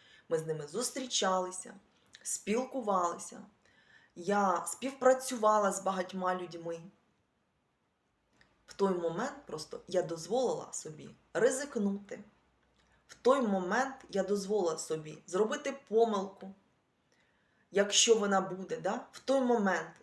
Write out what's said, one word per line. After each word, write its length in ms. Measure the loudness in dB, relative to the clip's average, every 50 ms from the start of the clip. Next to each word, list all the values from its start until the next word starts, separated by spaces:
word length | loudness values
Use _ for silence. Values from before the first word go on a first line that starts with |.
| _ -20 -20 -18 _ -2
ми 100 | -2 -2
з 60 | -2
ними 220 | -2 -6 -6 -6 -8
зустрічалися, 1040 | -6 -4 -4 -4 -4 -6 -6 -4 -2 0 2 2 2 2 0 -2 -6 -10 -12 -14 -18 -20 _ _ _ _ _ _ -20 -14 -8
спілкувалися. 1160 | -8 -8 -6 -2 0 0 0 0 -2 -4 -6 -2 2 2 2 2 2 0 -4 -10 -14 -14 -16 -18 -18 _ _ _ _ _ _ _ _ -20 -20 _ _ -16
Я 500 | -10 -2 0 2 4 4 4 2 2 0
співпрацювала 1080 | -4 -8 -6 -6 -6 -4 4 6 6 6 6 4 -4 -4 2 4 6 6 6 4 2
з 120 | 0 0 -2
багатьма 520 | -2 -2 -2 -4 -4 -4 -2 -2 0 -2
людьми. 460 | -2 -4 -8 -10 -10 -8 -8 -8 -10 -12 -16 -20 _ _ _ _ _ _ _ _ _ _ _ _ _ _ _ _ _ _ _ _ _ _ _ _ _ _ _ _ _ -20 _ _ _ _ -14
В 60 | -2
той 200 | 0 2 2 2 0
момент 480 | -2 -2 -2 -2 -4 -4 -6 -10 -14
просто 360 | -12 -10 -10 -10 -10 -14 -16 -10 -2
я 140 | 0 0
дозволила 720 | 0 0 -4 -8 -6 -2 0 0 2 0 0 -2 -6 -10 -12
собі 360 | -12 -10 -12 -14 -14 -16 -20 -20 _ _ _ -2
ризикнути. 880 | 2 4 4 2 2 -4 -4 -4 -2 0 0 -2 -2 -8 -12 -14 -14 -16 -20 _ _ _ _ _ _ _ _ _ _ _ _ _ _ _ _
В 80 | -10
той 260 | 0 4 4 4 4
момент 540 | 4 2 0 0 0 0 0 0 0 -2 -4 -12 -14 -6
я 140 | -4 -2 -2
дозволила 540 | 0 -2 -4 -2 -2 0 0 2 0 0 -2
собі 400 | -4 -6 -6 -6 -6 -10 -16 -16 -14 -6
зробити 460 | -2 0 0 0 -2 -4 -4 -6 -8 -8 -8 0
помилку, 640 | 2 4 4 4 2 -2 -2 -4 -10 -14 -16 -16 -16 -18 _ _ _ _ _ _ _ _ _ _ _ _ _ _ _ _ _ _ _ _ _ _
якщо 440 | 2 2 2 4 4 4 6 6 6
вона 260 | 6 6 4 4 2
буде, 360 | 2 0 -6 -8 -8 -8 -8 -4
да? 280 | -4 -4 -4 -4 -6 -12
В 80 | -18 -12
той 220 | -2 0 2 2
момент 480 | 4 4 2 4 4 2 2 0 -2 -6 -12 -14